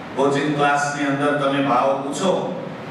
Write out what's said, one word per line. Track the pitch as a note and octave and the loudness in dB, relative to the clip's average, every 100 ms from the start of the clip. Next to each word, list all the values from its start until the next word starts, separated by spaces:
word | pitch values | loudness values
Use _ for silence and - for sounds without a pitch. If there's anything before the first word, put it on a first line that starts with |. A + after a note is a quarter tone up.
| - - | -8 0
કોચિંગ | C#3 C#3 D3+ D3 | 2 2 0 2
ક્લાસની | C#3+ C#3+ - C#3+ C#3+ | 2 2 0 -2 -2
અંદર | C3+ C#3+ C#3 | 0 0 2
તમે | C#3 C#3 C#3 | 0 0 2
ભાવ | - C3+ C3+ | 2 2 0
પૂછો, | C#3 - C#3+ - - - - - - | -2 -2 0 0 -2 -6 -8 -10 -12